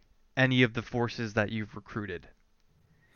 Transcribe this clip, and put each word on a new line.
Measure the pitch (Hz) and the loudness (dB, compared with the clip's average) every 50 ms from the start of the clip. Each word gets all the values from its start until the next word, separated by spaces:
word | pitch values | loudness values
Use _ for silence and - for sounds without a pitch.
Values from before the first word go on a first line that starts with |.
| _ _ _ _ _ _ _ | _ _ _ _ _ _ _
any | - 131 131 131 127 127 | 2 2 4 6 6 6
of | 113 117 | 4 4
the | 123 107 | 0 -6
forces | - - 123 117 113 - - 120 107 101 | -4 -2 -2 -2 -2 -2 -4 -6 -2 0
that | 113 104 101 | 0 0 0
you've | 110 110 107 101 - | -2 -4 -6 -8 -10
recruited. | 107 - - - 113 104 98 90 82 - - - _ _ _ _ _ _ _ _ _ _ _ _ _ _ _ _ | -14 -14 -10 -10 -8 -8 -8 -8 -10 -12 -16 -20 _ _ _ _ _ _ _ _ _ _ _ _ _ _ _ _